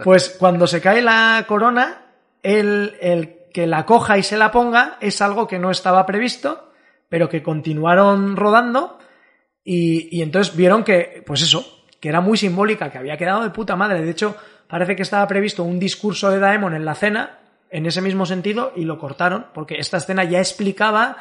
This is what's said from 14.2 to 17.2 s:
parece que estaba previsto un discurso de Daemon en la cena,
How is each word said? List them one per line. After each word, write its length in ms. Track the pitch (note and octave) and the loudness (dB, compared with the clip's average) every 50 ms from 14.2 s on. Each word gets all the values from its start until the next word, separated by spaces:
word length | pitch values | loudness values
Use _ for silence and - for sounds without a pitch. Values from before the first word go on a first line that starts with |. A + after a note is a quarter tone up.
| G#3+ G#3 G3+ - - - - _ _ _ | -4 -4 -4 -8 -16 -20 -20 _ _ _
parece 260 | E3 E3+ F3+ F3+ G3 | -4 -4 -2 -2 -2
que 80 | F3+ | -4
estaba 240 | F#3 - G#3 G3+ G3+ | -4 -2 0 0 0
previsto 360 | G3 G3 G3 G#3 G#3 - - | 0 0 -2 -2 -2 -4 -4
un 160 | E3+ E3+ F3+ F3+ | -4 -4 -2 -2
discurso 520 | G3 F#3 - - - G#3+ F3 - G3+ G3 | -2 -4 -4 -4 -4 -4 -4 0 0 0
de 80 | F#3+ G3 | 2 4
Daemon 340 | G3 G3 G#3 G#3 G3 F3 D#3+ | 2 2 2 2 0 -2 -4
en 100 | D#3 D#3 | -4 -4
la 120 | D#3 D3 | -6 -4
cena, 420 | - G3+ G#3 G#3 A3+ | -2 -2 -2 -2 -2